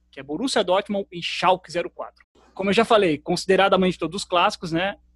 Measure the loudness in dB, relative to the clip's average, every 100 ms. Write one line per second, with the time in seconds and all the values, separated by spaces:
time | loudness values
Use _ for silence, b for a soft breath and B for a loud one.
0 | _ -18 -10 -6 -2 0 0 0 -2 -6
1 | -8 -10 -10 -2 2 2 -2 -8 -8 -10
2 | -16 -18 _ _ _ -6 0 2 4 4
3 | 4 0 -2 -4 2 2 4 4 2 0
4 | -6 -6 -4 0 0 -2 -6 -4 -4 -8
5 | _